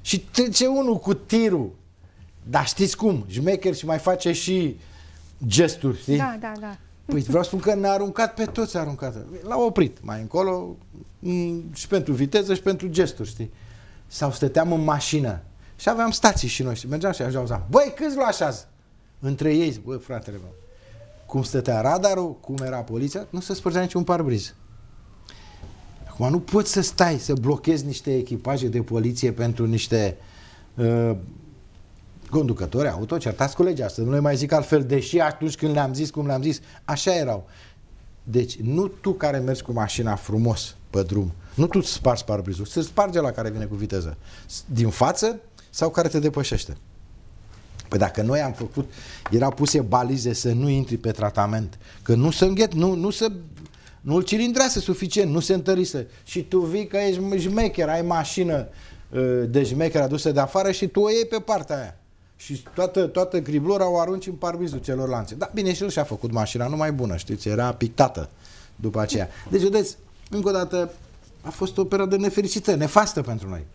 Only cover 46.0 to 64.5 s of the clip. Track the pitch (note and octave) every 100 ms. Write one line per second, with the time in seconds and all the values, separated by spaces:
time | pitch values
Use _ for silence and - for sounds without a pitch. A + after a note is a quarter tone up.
46 | D#3+ D#3 D3+ C#3+ C3+ A2+ - C#2+ - -
47 | - - - - - - - - - G2+
48 | G2 - A2 C#3+ C#3 - A2+ C#3+ C3+ -
49 | - - - A2 C3+ C3 C#3+ D#3 A2 B2
50 | B2 C3+ A#2 A2+ B2 A#2 C#3+ C3+ B2+ A#2
51 | A2+ - G#2 G#2+ G#2 A2 G#2 - - -
52 | - A#2 D3+ - F#3 F#3+ A3 D#3+ F#3 F3+
53 | F#3+ G3+ A3 F#3 D#3+ - D#3 - - -
54 | C3+ E3 F#3 G#3+ A#3+ B3 B3+ A3 - F3+
55 | F#3 G#3 F#3 D#3 - F#3 - F#3 F3+ C#3
56 | A#2 - - F3+ - F#3 E3 G3 G#3 G3
57 | G3+ F#3 G3 F#3+ F3 G#3 A3 - D#3 E3
58 | F3 E3+ D3+ - F3 D3 A#2 - - -
59 | - B2 B2+ B2 A#2+ C3 C#3 C3 D#3+ D#3+
60 | C3+ D3 D#3+ C#3+ C3+ F#3+ G3 F#3 F#3+ G3
61 | G#3 A3+ A3+ A3+ - G3+ C#3+ C#3+ A2 F2
62 | _ _ - _ - C#3 - - F3+ F#3+
63 | F3 F3+ F#3 F#3 C#3+ D3+ D3+ G3+ F#3 F3
64 | E3+ F#3+ F#3+ E3+ F3